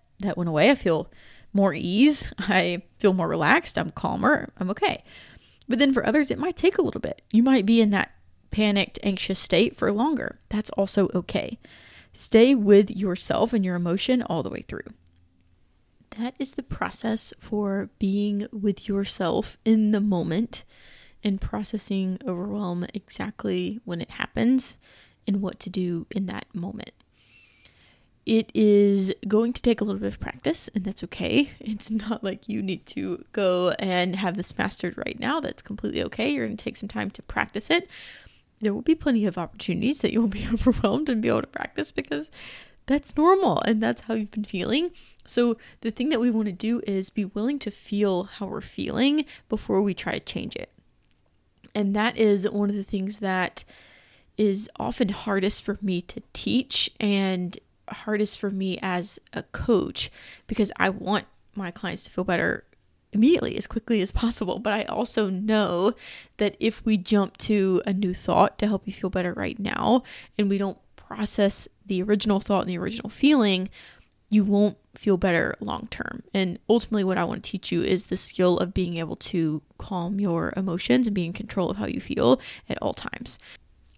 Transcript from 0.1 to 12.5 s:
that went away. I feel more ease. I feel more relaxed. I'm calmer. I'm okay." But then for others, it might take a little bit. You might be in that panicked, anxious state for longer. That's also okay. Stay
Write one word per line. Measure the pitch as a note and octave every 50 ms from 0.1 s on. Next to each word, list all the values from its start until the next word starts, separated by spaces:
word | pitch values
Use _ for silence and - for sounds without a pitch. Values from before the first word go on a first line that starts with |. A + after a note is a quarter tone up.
| _ _
that | G3+ G3+ -
went | - F3 E3+
away. | D#3 D3+ E3+ C4
I | C#4
feel | - - F#3 D#3+ D#3 D#3+ - - - - - - - - -
more | - G3+ G3 F#3+ C#3+
ease. | B2 F3 F3 F#3+ G#3+ C4+ D4+ C#4+ - - - - -
I | F#3 G3+ F#3 F#3 F3 F3 F3 G3+ - _ _ _
feel | - F#3+
more | F#3+ F#3 E3 E3
relaxed. | D#3+ E3 D#3 - C4 F4 - - - -
I'm | - -
calmer. | - - - - - G3 G3 C4+ D4+ - - - _ -
I'm | F#3 F3+
okay." | G#3+ - G4+ F4+ - - _ - - - - - - - _ _ _ _ - -
But | A#3+ A3+
then | C#4+ C4+
for | C4 A#3+ -
others, | - A3 D#4 C#4 -
it | - -
might | D4 F4+ -
take | - - F#4+ - -
a |
little | D4+ - - -
bit. | - - - - _ _
You | - A3+
might | A#3+ C4+ C4 A#3 G3
be | G#3 A3+ A3+
in | A3 G#3
that | G3+ F#3 - - - _ _ - - _ _ _
panicked, | - G#3+ G#3+ G#3 G3+ G3+ F#3 - - -
anxious | - G3+ F#3+ - - - F#3+ -
state | - - F3 E3 A#3 - -
for | - - -
longer. | G3+ G#3 B3+ D#4+ D4+ - - - - - _ -
That's | - G#3 - -
also | - - G3 F#3+ - G3+ F#3+ - -
okay. | F3+ F3 - - F3+ - - A3+ - _ - - - - - - - - _ -
Stay | - - - - A3 A#3+ C4+